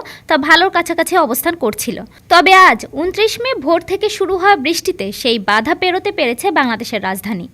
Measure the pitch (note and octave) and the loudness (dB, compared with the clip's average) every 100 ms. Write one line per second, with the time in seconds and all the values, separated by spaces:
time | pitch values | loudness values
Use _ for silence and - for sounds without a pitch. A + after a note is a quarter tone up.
0 | - - - D#4 D4 E4 F#4 F4 E4+ E4+ | 0 -14 -2 -2 4 4 4 0 -2 -2
1 | E4 F#4 C#4+ A#3+ E4 E4+ A3+ G#3 - - | 0 0 0 -2 -4 -2 -4 -4 -8 -8
2 | - - - F4 F4+ F#4+ D#4 A#3 - - | -12 -18 2 4 8 8 8 4 -4 -6
3 | F4+ F#4 G#4+ - B4+ A#4 C4+ E4+ E4+ F#4+ | -6 -2 -2 -2 -6 -4 0 -2 -2 -4
4 | G#4 - F#4 F#4 G4 G4+ C4+ E4+ - F4+ | -4 -2 -2 0 2 2 0 -4 -4 -6
5 | G3 - B3+ A#3 F#3+ G#3 A#3 E4+ F#4 F#4 | -8 -4 -2 -2 0 0 0 -2 -2 -2
6 | G4+ G4+ C4 A#3+ G4 D#4+ B3+ A3 A#3 A3 | -4 -2 -4 -2 -2 0 0 -2 -6 -6
7 | F#3+ F#3+ G3+ F#3+ E3+ | -6 -6 -8 -8 -10